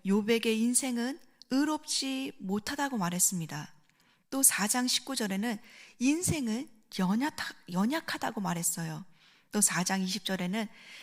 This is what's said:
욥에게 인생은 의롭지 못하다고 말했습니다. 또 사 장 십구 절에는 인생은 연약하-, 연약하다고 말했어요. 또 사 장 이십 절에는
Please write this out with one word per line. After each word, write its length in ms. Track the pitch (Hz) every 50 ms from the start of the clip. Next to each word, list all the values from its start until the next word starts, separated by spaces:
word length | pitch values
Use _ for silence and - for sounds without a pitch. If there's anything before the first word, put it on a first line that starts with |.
| -
욥에게 420 | 185 196 214 208 214 233 226 220 233
인생은 720 | 220 220 226 240 247 247 277 262 240 233 233 254 285 - - - _ _ - -
의롭지 800 | 254 269 294 302 311 302 - - - - 269 269 262 262 269 269 - -
못하다고 580 | 208 185 196 208 208 - 285 285 285 277 262 220
말했습니다. 760 | 175 175 175 180 - - 196 175 160 147 143 151 147 - - - _ _ _ _ _ _ _ _ _ _
또 120 | - 269
사 260 | 269 - - - 190 214
장 200 | - 247 247 254
십구 280 | - - - - 269
절에는 420 | - 226 202 190 190 214 240 220 202 - - - - - - - -
인생은 680 | 240 269 302 339 359 - 339 311 254 220 214 240 302 - - - _ _ - -
연약하-, 560 | 185 180 202 233 269 311 - - - - - - - -
연약하다고 680 | 180 180 202 233 294 330 - - - 311 - 254 226 220
말했어요. 640 | 196 175 175 170 170 - - - 165 160 160 156 - - - _ - - - _ _ _
또 80 | - 208
사 240 | 202 - - - 180
장 180 | - 190 190
이십 240 | 185 185 190 208 -
절에는 420 | - 190 180 180 180 190 226 214 208 - - - - - -